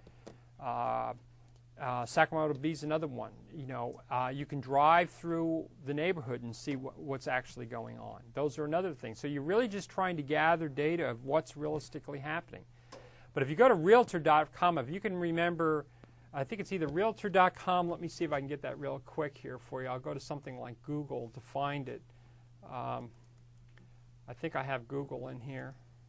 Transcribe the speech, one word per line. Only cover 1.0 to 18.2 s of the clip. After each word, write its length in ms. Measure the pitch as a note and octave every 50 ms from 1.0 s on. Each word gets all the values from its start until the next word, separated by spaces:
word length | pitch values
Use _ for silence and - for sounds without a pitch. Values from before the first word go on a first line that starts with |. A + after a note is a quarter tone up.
| A#2+ A#2 A#2 A#2+ - - - - - - - - - - - -
uh, 240 | C#3+ B2+ B2 B2 A#2+
Sacramento 560 | - - E3 D#3+ - D#3+ D#3 D#3 D3+ D3 B2+
Bee 120 | C#3 D#3+
is 100 | E3 C3
another 240 | D3 D3+ D#3 D#3+ D#3+
one. 260 | D3 B2+ A#2 G#2+ G#2+ A2 A#2+ - - -
You 120 | E3 C3+
know, 360 | B2 C3 B2 A#2+ B2 - - - -
uh, 200 | A#2+ B2 B2+ B2+ C3+
you 100 | C#3 C#3+
can 160 | - C#3+ C#3+
drive 480 | B2+ B2+ C#3 C#3 D3 D#3 E3 F3 F3 E3
through 580 | - - - E3+ E3 E3 E3+ E3 E3 D#3+ - - - - C#3+
the 80 | C3 C#3+
neighborhood 480 | D3 D#3 F3+ F#3+ E3 A#2 B2 B2 B2
and 120 | A#2+ A#2 A2+
see 200 | - - D3+ C#3
wh-, 240 | C3 C3 C3+ - -
what's 280 | D#3 C#3+ C3+ C3 -
actually 380 | D3 B2+ B2+ A#2+ - - B2+ B2
going 340 | A#2 B2 A2+ A2+ A#2 A#2 A#2
on. 220 | A2+ A2 A2 - B2 A#2 A#2
Those 240 | C3+ C#3+ D3+ - D#3
are 80 | D3+
another 260 | D3 D#3 F3 F#3+ F#3
thing. 220 | D3 - - A#2+ A2
So 120 | - -
you're 140 | C#3+ D3 C#3+
really 260 | C3+ D#3 F#3+ A3+ B3+
just 220 | A3 F#3+ G3+ - -
trying 300 | - - F#3+ F#3 F3+ D#3
to 40 |
gather 460 | C#3+ C3 D3+ D3+ D#3 E3 E3+ D#3+ E3 D3
data 400 | C3 C3+ D3 D#3 E3+ E3+ D#3 B2
of 160 | A#2+ A#2 B2+
what's 320 | C3 C#3+ D#3+ D#3 - -
realistically 600 | D3 D3 D3+ D#3 D3+ - - - D3+ - - D3 C#3
happening. 460 | C3+ D3+ D#3 E3+ - - - F#2 - - - - - - - - - - - - - -
But 100 | - -
if 60 | C3+ C3
you 80 | D#3
go 100 | D#3+ B3
to 80 | C4 A3+
realtor 440 | E3+ D#3 F#3 A3 B3 A#3+ - - E3+
dot 340 | C#3+ D#3+ D3+ D3+ D3+ -
com, 240 | - - F3+ F3+ E3+
if 140 | D3 A#2+ B2
you 100 | E3 G3
can 160 | - G#3+ F#3
remember, 720 | F3+ F3 E3+ E3 E3 E3+ F3 F3 D#3+ E3 D#3+ D#3 D3 D3 - - - - - - - - -
I 120 | - C#3+ C#3
think 160 | - A#3 G3
it's 100 | F3+ -
either 160 | F#3+ F3+ D#3+
realtor 420 | C#3+ C#3+ E3+ G#3 A3+ G#3+ - - G#3
dot 280 | E3+ F#3+ F#3 - -
com. 340 | - - F#3+ F3+ F3 F3 E3+
Let 100 | E3+ -
me 60 | F3
see 180 | D#3+ - -